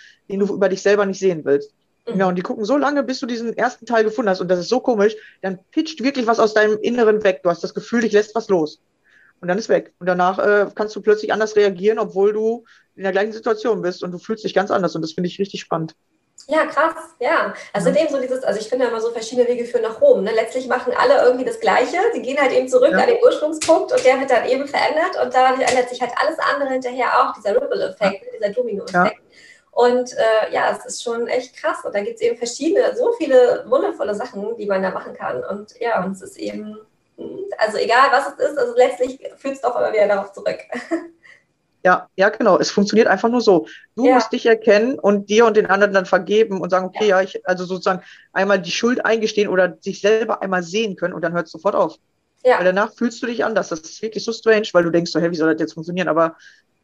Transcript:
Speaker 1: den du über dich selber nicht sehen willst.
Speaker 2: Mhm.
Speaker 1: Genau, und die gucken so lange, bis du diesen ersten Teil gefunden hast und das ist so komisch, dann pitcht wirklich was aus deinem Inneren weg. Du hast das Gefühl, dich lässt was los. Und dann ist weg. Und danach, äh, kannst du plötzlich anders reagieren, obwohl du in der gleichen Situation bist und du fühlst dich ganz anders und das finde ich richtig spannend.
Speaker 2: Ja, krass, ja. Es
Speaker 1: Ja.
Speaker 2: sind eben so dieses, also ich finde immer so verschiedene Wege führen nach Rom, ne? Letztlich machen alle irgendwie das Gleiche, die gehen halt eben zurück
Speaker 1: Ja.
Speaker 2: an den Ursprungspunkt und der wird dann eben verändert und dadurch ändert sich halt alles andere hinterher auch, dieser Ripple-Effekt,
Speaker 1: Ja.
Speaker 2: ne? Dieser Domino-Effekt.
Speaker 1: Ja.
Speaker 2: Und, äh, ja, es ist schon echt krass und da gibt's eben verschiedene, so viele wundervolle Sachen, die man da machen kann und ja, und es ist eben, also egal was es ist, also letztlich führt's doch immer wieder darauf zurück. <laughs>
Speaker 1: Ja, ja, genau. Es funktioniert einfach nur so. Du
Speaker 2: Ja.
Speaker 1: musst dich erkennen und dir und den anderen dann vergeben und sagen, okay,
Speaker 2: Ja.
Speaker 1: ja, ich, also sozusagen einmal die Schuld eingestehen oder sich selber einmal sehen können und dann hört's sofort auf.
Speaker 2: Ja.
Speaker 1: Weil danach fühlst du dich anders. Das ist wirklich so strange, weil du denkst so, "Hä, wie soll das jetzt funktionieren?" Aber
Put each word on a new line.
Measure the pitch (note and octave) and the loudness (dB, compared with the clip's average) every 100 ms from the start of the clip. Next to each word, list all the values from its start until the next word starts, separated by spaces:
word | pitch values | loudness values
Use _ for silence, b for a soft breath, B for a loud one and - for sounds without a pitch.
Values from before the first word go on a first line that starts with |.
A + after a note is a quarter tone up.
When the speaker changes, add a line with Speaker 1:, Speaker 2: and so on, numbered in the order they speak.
| B B - | B B -10
Speaker 1:
den | G3 | -4
du | G3+ | -2
über | - F#3+ | 0 0
dich | F#3 | 0
selber | G3 G#3 G3 | 2 4 2
nicht | F#3+ | 0
sehen | F#3+ E3 C#3 | -2 0 0
willst. | C#3+ - _ _ _ - | 0 0 _ _ _ -6
Speaker 2:
Mhm. | |
Speaker 1:
Genau, | G3 F#3+ | 0 0
und | F3+ | 0
die | |
gucken | F3+ A3+ G#3 | -4 -6 0
so | C#4+ | 2
lange, | C4+ C#4+ | 2 0
bis | B3+ C4 | -2 -4
du | A#3+ | -6
diesen | A#3 A3+ - | -6 -6 -2
ersten | A#3+ - A3+ | -4 -4 -2
Teil | A#3 | 2
gefunden | A3 A3 G#3 | 2 0 0
hast | F#3 | 0
und | F3+ | 0
das | F3+ | -2
ist | E3+ | 0
so | B3 | 0
komisch, | - A3 G#3 G#3+ B B | 0 2 2 0 B B
dann | F#3+ F#3 _ | -8 -8 _
pitcht | D#4+ D#4 - | -6 -6 -4
wirklich | B3 C4+ A3+ | -4 -2 0
was | A#3 | 2
aus | A3 G#3+ | 2 4
deinem | G#3+ G#3+ | 2 2
Inneren | A#3 A#3+ A3 G#3+ | -2 2 2 4
weg. | G3+ F#3 | 2 0
Du | F3+ | -2
hast | E3+ | -2
das | F#3 G3 | -6 -10
Gefühl, | - A#3 | -4 -2
dich | D#3 | 2
lässt | G3+ G#3+ | 2 2
was | A3+ G#3+ | -4 0
los. | F#3 D3+ - _ _ b b b _ | 0 0 -8 _ _ b b b _
Und | F3 | -4
dann | F#3+ | -4
ist | A3+ | 0
weg. | F#3 - - | 0 0 -8
Und | F3+ | -2
danach, | F3+ F3+ G3 | 2 0 2
äh, | G#3 G#3 G3 | 2 2 0
kannst | - G#3+ G#3 | -4 -8 -4
du | |
plötzlich | G#3+ G#3+ - | 0 0 0
anders | G3+ G#3+ G#3 | -2 0 2
reagieren, | G3+ F3 G3+ A3+ | 2 2 0 0
obwohl | G3+ F3+ G3+ | -2 0 0
du | G#3+ A3 A#3 b b b - | 2 -2 -4 b b b -6
in | |
der | F#3+ | -2
gleichen | G3 A3 | 0 -2
Situation | A3 A#3+ G#3+ B3 G3 | -4 -4 -2 0 -2
bist | F3 F3+ | -2 -6
und | F3+ | -10
du | F3 | -10
fühlst | - A3 F3+ | -8 -8 -2
dich | F#3 | -2
ganz | G3+ | 0
anders | G3+ E3+ E3 | 0 -2 -4
und | |
das | D#3+ | -8
finde | F3+ F3+ | -6 -6
ich | - | -4
richtig | G3 F#3 | -8 -8
spannend. | - E3 D#3+ - _ _ _ _ - | -6 -6 -6 -12 _ _ _ _ -4
Speaker 2:
Ja, | D#4 - | -2 0
krass, | C#4+ D#4+ - - - | 0 0 -2 -16 -6
ja. | B3 D#4 G#3 B B | -2 0 -2 B B
Es | G3+ F#3+ | -2 2
Speaker 1:
Ja. | |
Speaker 2:
sind | D4 | 2
eben | D#4 | 0
so | C#4 | -2
dieses, | B3 C4 | -4 -4
also | - G3+ | -4 -4
ich | A3 | -4
finde | B3+ A#3+ | -2 -2
immer | A3+ | -2
so | A#3 | -4
verschiedene | A#3 A3 B3 A#3+ | -6 -6 0 0
Wege | A#3+ | 0
führen | A#3 A#3 | -2 -4
nach | A3 A3 | -4 4
Rom, | - F#3+ | 6 6
ne? | G3 | 2
Letztlich | A3 A3+ B3+ B3+ | -2 -2 -4 -4
machen | B3 B3 - | -4 -2 0
alle | B3+ C#4+ | 4 6
irgendwie | B3 B3+ A3+ | 4 2 -2
das | - | -2
Gleiche, | G#3 G#3 B3+ E4+ A4 B3 | 0 2 0 0 0 0
die | |
gehen | A#3+ C#4+ | -4 0
halt | C4 | 2
eben | B3 C4 | 2 4
zurück | B3+ - | 4 4
Speaker 1:
Ja. | F#3 | 4
Speaker 2:
an | B4 | 2
den | - | 6
Ursprungspunkt | A#4+ - D4+ D#4+ - F4 - | 4 4 -2 -2 2 2 4
und | B4+ B3+ | 2 4
der | C4 | 4
wird | C4+ | 2
dann | A#3 - | 2 2
eben | C4 C#4+ | -2 -2
verändert | - - D#4 F4+ - | -2 0 0 -2 -2
und | B3 | 0
dadurch | B3+ C4 B3+ B3 | 4 4 4 2
ändert | B3+ B3 | 0 0
sich | - | -4
halt | A#3+ - | -6 -2
alles | D4 D#4+ | -2 0
andere | - C#4+ C4+ | -2 -2 -2
hinterher | C4 B3 B3+ A#3 A#3+ | -2 -4 -4 0 2
auch, | C4 | 0
dieser | - G#3 A3 | -2 -2 0
Ripple-Effekt, | - G3+ - - | 0 -4 -4 -2
Speaker 1:
Ja. | G3 | -2
Speaker 2:
ne? | G3 - - | -2 -12 -6
Dieser | G3+ | -4
Domino-Effekt. | A3 B3 G3 F#3 | -4 -4 -6 -4
Speaker 1:
Ja. | F3+ F#3+ - _ b b b b | 0 0 -2 _ b b b b
Speaker 2:
Und, | - B3 B3 B3 | 2 2 2 -2
äh, | - A3+ A3 G3+ | 0 2 2 0
ja, | - G#3+ G#3 | -2 -2 -4
es | G3+ | -8
ist | - | -10
schon | B3 A#3 A#3+ | -8 -6 -4
echt | B3+ C4 - | -4 -6 -6
krass | D#4 E4+ - | -6 -6 -6
und | G3+ | -6
da | |
gibt's | G#3+ A3+ | -6 -4
eben | A#3+ A#3 | -4 -2
verschiedene, | A#3 - D#4 - - A3 | -8 -4 0 2 2 0
so | F#4 | -2
viele | A#4 C#4+ B3+ B3 - G#3 | 0 4 6 6 2 0
wundervolle | C#4 F#4+ - G#3 | 0 0 -2 -4
Sachen, | G3+ C4 G3 G#3+ A3+ | -4 -8 -8 -8 -6
die | G3+ | -2
man | F#3+ | -2
da | F#3 | -2
machen | G3+ - | -6 -12
kann | - G3+ - - | -10 -8 -6 -8
und | G#3 G#3+ - | -10 -12 -6
ja, | - - | -2 -2
und | F#3 | -2
es | G3 | -8
ist | - - | -14 -10
eben, | G#3 G#3 G#3+ G#4+ G#4+ _ _ - - - - - | -10 -8 -12 -16 -20 _ _ -16 -14 -12 -10 -4
also | G#3 G#3 | -2 -2
egal | - A#3+ C4+ | 0 2 4
was | A#3+ C#4 - | 2 -2 -4
es | D4 | -4
ist, | D4 | -2
also | A#3+ A#3 | -2 2
letztlich | C4 - C4 - - - | 2 2 -6 -6 -14 -10
führt's | C#4 C4+ | -10 -4
doch | A#3+ - | -4 -2
immer | A#3 | -2
wieder | G#3+ G3+ | 2 2
darauf | G3+ G3 | 0 -4
zurück. | - - - - | -8 -6 -6 -10
<laughs> | A#3+ - E4 - _ b b b _ _ _ F3+ | -12 -6 -8 -8 _ b b b _ _ _ 2
Speaker 1:
Ja, | F3+ - - | 2 0 0
ja, | G3+ | 0
genau. | - A3+ F3 | 2 2 4
Es | - | 2
funktioniert | - G3+ G#3 - | 0 2 4 4
einfach | F#3+ A#3 | 2 2
nur | A#3+ | 2
so. | A3 F3 B B B - | 4 2 B B B 0
Du | C4 | 4
Speaker 2:
Ja. | |
Speaker 1:
musst | B3+ B3 | 4 2
dich | B3 A#3 | -2 2
erkennen | A3 - G3+ B3 C#4 | 2 4 4 2 0
und | F#3+ G3+ G3+ | 2 0 2
dir | G#3+ A#3 | 4 4
und | G#3 | 4
den | F3+ | 2
anderen | G3 G3+ | 2 4
dann | F#3+ F3+ | 2 2
vergeben | F#3 F#3 G#3 A3 F#3+ | 0 2 2 2 0
und | F3 | 0
sagen, | F#3 F#3 | -2 -2
okay, | G#3 G#3+ | -2 2
Speaker 2:
Ja. | F#3 | 2
Speaker 1:
ja, | |
ich, | F#3+ - F#3 | 0 -6 -4
also | F3+ F3+ | -4 -4
sozusagen | F#3 G3 F#3 B B B | -4 -4 -4 B B B
einmal | F3+ G3 G3 | -2 0 0
die | E3+ | -2
Schuld | - A#3 B3+ - | -2 0 0 2
eingestehen | A3+ G#3+ G#3 G3+ | 2 0 0 0
oder | F#3 F3+ - | 2 0 -2
sich | G3+ F#3+ | -10 -2
selber | G3+ A3 A3+ - | 2 2 0 -4
einmal | G3 F3+ | -2 -4
sehen | E3 G#3 A3 F3+ | -2 -4 -4 -4
können | F3 | -6
und | F3+ | -4
dann | E3 | -4
hört's | E3+ E3+ | -4 -6
sofort | - G3 - | -4 -2 0
auf. | D#3+ - _ _ _ _ B3 | -2 -4 _ _ _ _ 2
Speaker 2:
Ja. | A3+ | 4
Speaker 1:
Weil | F3+ | 2
danach | F#3 A3 | 2 -2
fühlst | - A#3 - | -2 -6 -4
du | A3+ | -8
dich | A3+ | -4
anders. | A3+ G3+ - | -2 -2 -4
Das | D#3+ | -8
ist | - - | -12 -12
wirklich | A3 G3+ | -10 -8
so | A3 | -8
strange, | A3+ A3 G#3+ A3 | -4 2 2 2
weil | F3 | 2
du | F3 | 2
denkst | E3+ E3+ | 0 0
so, | - | -2
"Hä, | E3+ | -2
wie | F3 | 0
soll | D#3+ | 0
das | D#3 | 0
jetzt | D#3+ | -4
funktionieren?" | E3 D#3+ F3 D#3+ | -6 -8 -4 -2
Aber | D#3 E3 b b b b _ | 0 0 b b b b _